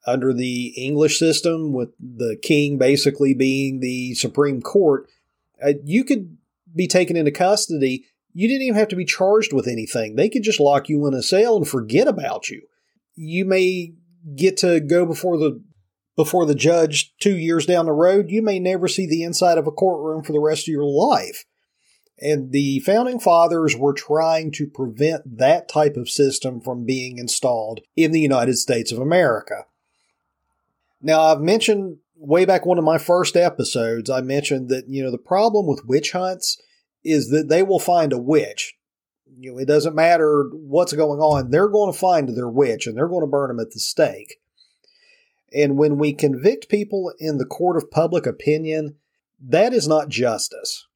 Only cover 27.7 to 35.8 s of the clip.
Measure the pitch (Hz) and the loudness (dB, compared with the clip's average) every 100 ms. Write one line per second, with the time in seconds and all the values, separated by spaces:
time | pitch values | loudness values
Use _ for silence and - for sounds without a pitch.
27.7 | 117 _ - 160 160 147 131 120 123 - | -10 _ 0 2 4 2 2 2 -2 -2
28.7 | 120 113 117 135 175 160 110 - 98 - | -2 -2 -4 0 2 2 0 -4 -12 -12
29.7 | _ _ _ _ _ _ _ _ _ _ | _ _ _ _ _ _ _ _ _ _
30.7 | _ _ _ - 160 160 151 156 220 220 | _ _ _ 2 4 6 4 2 2 2
31.7 | 208 190 160 _ _ 147 165 185 185 175 | 0 -2 -10 _ _ 0 2 4 2 2
32.7 | 180 156 160 - 175 165 175 175 175 120 | 2 2 0 2 2 2 2 2 0 -4
33.7 | 127 113 117 113 131 127 139 143 135 127 | -2 -2 -4 -4 -4 -2 -4 -2 -4 -2
34.7 | 131 127 135 131 120 _ 185 226 214 180 | -6 -4 -6 -6 -6 _ 2 2 2 0
35.7 | 135 | -4